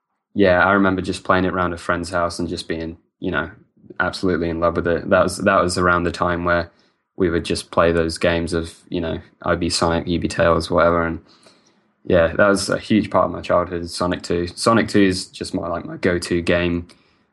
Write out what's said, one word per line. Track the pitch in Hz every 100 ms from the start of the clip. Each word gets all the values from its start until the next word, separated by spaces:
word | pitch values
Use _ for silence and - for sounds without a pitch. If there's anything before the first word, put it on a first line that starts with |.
| _ _ _
yeah, | 104 95 90
I | 90
remember | 101 98 92
just | 90 90
playing | - 92
it | 92
around | 90 87
a | 85
friend's | - 87 85
house | 87 87 87
and | 85
just | 87 -
being, | 82 82 85 _ _
you | 92
know, | 76 80 - _ _ - -
absolutely | 92 - 95 80 85
in | 82
love | 85 85
with | 85
it. | 82 -
That | 92
was, | 87 90
that | 101 95
was | 87 90
around | 90 87
the | 87
time | 85 87 87
where | 87 87 85 _ _ _ _ -
we | 90
would | 82
just | 82 87 -
play | - 85
those | 85 82 80
games | 87 85 85
of, | 85 82 - _
you | 90
know, | 82 87 - _
I'd | - 87
be | 85
Sonic, | - 85 82 87
you'd | 85
be | -
Tails, | - 85 82 82
whatever. | 85 85 85
And | 82 82 - _ _ _ _ _ _ _
yeah, | - 92 82
that | 80 101
was | 98 -
a | 95
huge | - 107 107
part | 98 90
of |
my | 87
childhood, | 82 87 87 90 85
Sonic | - 90 85
Two. | - 87 87
Sonic | - - 113 -
Two | 107
is | 98 92 -
just | - 90
my, | 90 87
like, | 85
my | 78 82
go-to | 95 87 - 87
game | 85 87 87 87 85 - _ _ _